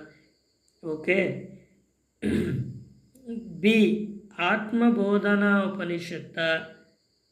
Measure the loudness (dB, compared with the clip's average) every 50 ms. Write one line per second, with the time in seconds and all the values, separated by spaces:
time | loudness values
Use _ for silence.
0 | -12 -18 -20 _ _ _ _ _ _ _ _ _ _ _ _ _ -8 -8 -8 -4
1 | 0 0 2 2 2 0 -4 -6 -10 -14 -18 -20 -20 _ _ _ _ _ _ _
2 | _ _ _ _ -4 -2 0 0 0 0 -2 -4 -4 -6 -8 -12 -16 -20 -20 -20
3 | _ _ _ -20 -12 -10 -10 -10 -10 -10 -10 0 2 4 6 6 6 4 4 0
4 | -2 -6 -10 -14 -18 -18 -8 -4 0 0 0 0 -2 -2 0 2 4 4 4 4
5 | 2 2 2 2 4 2 2 4 4 4 4 4 2 0 -2 -4 -4 -4 -4 -6
6 | -6 -8 -10 -10 -10 -10 -6 -4 0 0 0 -2 -4 -8 -16 -20 -20 _ _ _
7 | _ _ _ _ _ _